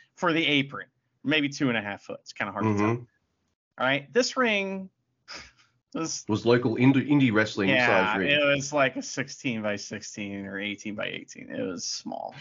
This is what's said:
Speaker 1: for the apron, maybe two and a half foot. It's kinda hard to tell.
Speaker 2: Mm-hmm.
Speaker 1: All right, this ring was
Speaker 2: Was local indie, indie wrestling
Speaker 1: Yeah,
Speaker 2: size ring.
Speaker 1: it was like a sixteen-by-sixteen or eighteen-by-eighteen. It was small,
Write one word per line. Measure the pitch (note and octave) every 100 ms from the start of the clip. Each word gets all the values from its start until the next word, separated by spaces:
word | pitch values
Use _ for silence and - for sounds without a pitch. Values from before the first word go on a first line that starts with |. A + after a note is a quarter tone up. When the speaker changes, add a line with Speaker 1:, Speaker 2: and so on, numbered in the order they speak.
| _ -
Speaker 1:
for | F3+
the | E3
apron, | C#3+ C#3+ C#3 G2+ F#2 _ _ _
maybe | C3 D#3 C#3+
two | C#3+ C3+
and | A2+
a |
half | G#2 G2
foot. | - -
It's | -
kinda | - G#2
hard | G2+
to | A2 G2+
tell. | G#2+
Speaker 2:
Mm-hmm. | A#2+ - _ _ _ _ _ _ -
Speaker 1:
All | B2+
right, | C#3 C#3+
this | A#3 B3+ C4
ring | A#3+ G#3 G3 F#3+ F#3+ _ _ _ - - - _ _ _ _
was | C#3+ D#3+ - -
Speaker 2:
Was | G#2+
local | A2+ B2 A#2 A2+
indie, | B2+ C3+ B2+
indie | D3 B2+
wrestling | G#2 A2 - A#2+
Speaker 1:
Yeah, | C3 A#2+
Speaker 2:
size | A#2 G#2+ G#2+
ring. | C#3+
Speaker 1:
it | D3
was | C#3+ C#3+ C#3
like | D3 C3 -
a |
sixteen-by-sixteen | - - C3+ - C3+ A2+ G#2+ G2+ - G#2+ - - G2+ G2+ G2
or | G2
eighteen-by-eighteen. | G#2 G2+ G#2+ G#2 F#2+ F2 - - -
It | -
was | F#2+ F2 -
small, | - - - - -